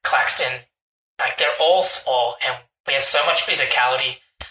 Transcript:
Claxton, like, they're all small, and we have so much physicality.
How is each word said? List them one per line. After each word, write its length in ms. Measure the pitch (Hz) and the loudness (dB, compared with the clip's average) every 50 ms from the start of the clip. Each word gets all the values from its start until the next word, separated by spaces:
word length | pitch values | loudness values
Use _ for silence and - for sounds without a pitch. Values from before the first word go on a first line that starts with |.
| - | -2
Claxton, 480 | - - 131 127 127 - - 151 127 127 123 - _ _ _ _ _ _ _ _ _ _ - | 0 2 2 2 0 -2 -2 -2 -4 -4 -6 -12 _ _ _ _ _ _ _ _ _ _ -4
like, 180 | 135 135 - | -4 -4 -2
they're 180 | - 151 147 151 - | 0 -2 0 0 2
all 200 | 156 165 180 190 | 4 4 4 4
small, 540 | 185 - - - - 135 131 123 120 117 117 - - | 2 0 -2 -4 -2 0 0 0 0 0 -2 -4 -4
and 120 | 127 127 - - _ _ _ _ | -6 -6 -6 -10 _ _ _ _
we 60 | - 139 | -2 -2
have 100 | 139 139 | -2 0
so 220 | - - 147 151 | 0 0 2 2
much 160 | 170 165 - - | 2 2 0 0
physicality. 720 | - 175 151 135 127 - 127 123 127 131 131 135 131 127 - _ _ _ - - - | -2 -2 0 0 0 2 2 2 2 2 0 -2 -4 -6 -10 _ _ _ -20 -20 -20